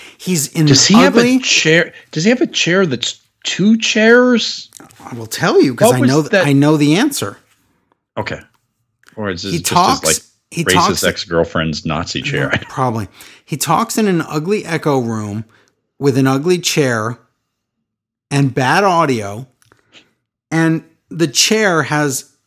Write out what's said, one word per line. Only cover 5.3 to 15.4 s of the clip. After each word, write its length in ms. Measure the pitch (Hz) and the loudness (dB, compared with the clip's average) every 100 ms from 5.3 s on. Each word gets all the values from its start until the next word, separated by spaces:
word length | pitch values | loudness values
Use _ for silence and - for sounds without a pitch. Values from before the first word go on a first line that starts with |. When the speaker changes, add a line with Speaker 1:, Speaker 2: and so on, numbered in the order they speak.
| - 175 359 | -4 0 4
Speaker 1:
you 120 | 170 117 | 2 4
'cause 120 | 117 | 2
Speaker 2:
What 80 | 127 | 4
Speaker 1:
I 20 | |
Speaker 2:
was 60 | 123 | 4
Speaker 1:
know 120 | 143 | 2
th-, 100 | 147 | 2
Speaker 2:
that? 140 | 196 160 | 2 4
Speaker 1:
I 60 | |
know 240 | 139 147 156 | 4 4 4
the 180 | 147 165 | 4 2
answer. 440 | 285 - 101 104 _ _ _ _ _ _ _ - | 0 -2 -8 -10 _ _ _ _ _ _ _ -10
Speaker 2:
Okay. 240 | 107 - - _ _ _ _ _ _ - | -8 -10 -16 _ _ _ _ _ _ -10
Or 140 | 104 | -8
is 100 | 90 | -8
this 100 | 98 | -6
Speaker 1:
He 40 | 165 | -6
Speaker 2:
just 120 | - | 0
Speaker 1:
talks, 360 | 175 196 262 - | 0 2 0 -2
Speaker 2:
his, 100 | - | -4
like, 60 | - _ _ | -8 _ _
Speaker 1:
he 120 | - | -6
Speaker 2:
racist 100 | 123 | 0
Speaker 1:
talks 300 | 87 90 85 | 2 2 0
Speaker 2:
ex-girlfriend's 840 | 90 85 - 82 82 87 80 76 80 | -2 -4 -4 -2 -2 -2 -4 -6 -6
Nazi 340 | 78 - - | -6 -6 -8
chair? 280 | 139 143 - | -6 -4 -4
Speaker 1:
No, 40 | - - | -6 -6
probably. 380 | - 127 113 101 - - - | -4 -4 -4 -8 -14 -20 -20
He 140 | - 147 | -10 -6
talks 400 | - 170 226 - | -2 -2 -2 -2
in 100 | 208 | 0
an 140 | 175 | 0
ugly 420 | - 151 160 214 | -2 -6 -4 -4
echo 360 | - 160 160 135 | -4 -4 0 -2
room 440 | 117 110 104 104 | -2 -4 -6 -8